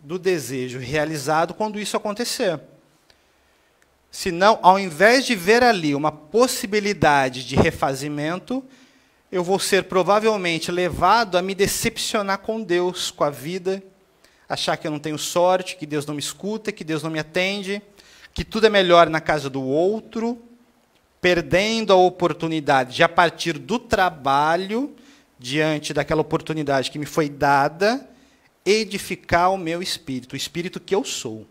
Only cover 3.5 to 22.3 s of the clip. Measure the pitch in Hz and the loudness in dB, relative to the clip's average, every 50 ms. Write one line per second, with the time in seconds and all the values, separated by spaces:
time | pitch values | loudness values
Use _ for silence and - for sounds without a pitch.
3.5 | _ _ _ _ _ _ _ _ _ _ _ _ - - - 196 170 170 190 208 | _ _ _ _ _ _ _ _ _ _ _ _ -16 -8 -6 -6 -2 4 4 4
4.5 | 226 - - 180 185 196 196 185 160 147 185 214 247 269 254 - 247 196 165 180 | 4 6 6 6 6 6 2 -4 0 4 6 6 6 6 4 2 -2 -2 4 4
5.5 | 220 240 247 240 226 190 160 151 143 139 147 151 - - - - - 220 247 254 | 4 6 6 4 4 4 2 0 0 2 0 -2 -2 -4 -18 -4 2 2 2 2
6.5 | - - - 208 196 214 196 208 208 165 147 156 147 143 135 135 127 127 127 120 | 2 -4 -6 -2 -2 -2 0 0 -2 2 4 4 6 4 4 2 -2 -6 -10 -4
7.5 | 131 127 - 165 151 - - 147 139 127 139 151 147 147 147 156 170 185 185 - | 0 2 2 2 2 0 -2 -2 -2 -4 -6 -8 -6 -4 -4 -4 -6 -6 -6 -6
8.5 | 247 262 262 - - _ _ _ _ _ _ _ _ _ _ _ - 180 180 170 | -6 -6 -6 -10 -20 _ _ _ _ _ _ _ _ _ _ _ -4 -4 0 0
9.5 | 196 185 - - - 185 180 185 180 185 180 165 202 214 214 226 220 208 185 175 | 0 -2 0 2 0 0 0 2 0 0 2 4 2 2 2 2 0 0 -2 -2
10.5 | 165 160 160 - 175 175 180 175 139 123 160 180 208 233 240 196 170 - 180 190 | -2 -2 -4 -4 -2 -2 -2 -2 -2 0 2 4 4 4 2 0 0 -2 -2 -2
11.5 | 196 180 196 185 - - - 233 220 - - - - 220 202 196 196 202 196 - | -2 -2 -2 -2 -2 -2 -4 -4 -4 -4 -8 -4 -4 -4 -2 -2 -4 -6 -4 -6
12.5 | 220 226 220 175 175 175 175 180 175 180 - - - - 165 147 147 123 127 156 | -6 -6 -4 -2 0 0 0 -2 -4 -4 -8 -8 -4 -2 -2 -2 -2 -6 -10 -10
13.5 | 180 190 175 185 190 196 196 - _ _ _ _ _ _ _ _ _ _ _ _ | -10 -6 -4 -4 -6 -6 -8 -16 _ _ _ _ _ _ _ _ _ _ _ _
14.5 | - 139 - - 165 151 - 170 151 147 143 160 151 143 - - - 175 175 180 | -8 -6 -2 -4 -4 -4 -4 -6 -8 -6 -6 -8 -8 -6 -8 -2 0 2 4 4
15.5 | 185 185 185 185 - - 160 151 147 151 135 151 156 147 143 - - - - 196 | 2 2 0 -6 -12 -12 -10 -6 -6 -6 -6 -6 -8 -8 -8 -8 -10 -8 -8 -8
16.5 | 214 220 214 - 208 - 196 151 160 151 139 165 160 156 151 156 160 185 180 190 | -8 -6 -6 -8 -10 -10 -8 -6 -6 -6 -4 -4 -6 -6 -6 -4 -2 -2 -2 -2
17.5 | 196 208 196 185 202 202 208 _ _ _ - _ - - - - _ - 165 - | -2 -6 -6 -8 -8 -8 -10 _ _ _ -20 _ -20 -20 -20 -16 _ -10 -10 -6
18.5 | - 220 214 220 208 202 190 175 175 170 170 156 160 160 156 - 160 151 135 139 | -2 4 4 4 6 6 6 8 8 8 8 6 4 -4 0 0 -2 0 -2 -4
19.5 | 127 139 135 131 135 151 170 190 214 220 214 - - 226 220 233 240 233 - - | -6 -6 -4 -2 0 0 0 0 0 -4 -8 -10 -8 -6 -6 -6 -6 -8 -12 -20
20.5 | - _ _ _ _ _ _ _ _ _ _ _ _ _ - 180 180 170 165 139 | -20 _ _ _ _ _ _ _ _ _ _ _ _ _ 2 2 2 2 0 0
21.5 | 165 175 202 214 226 226 220 190 196 185 185 185 180 - 180 170 | 0 0 2 2 0 -2 2 4 6 6 6 4 2 0 -2 -2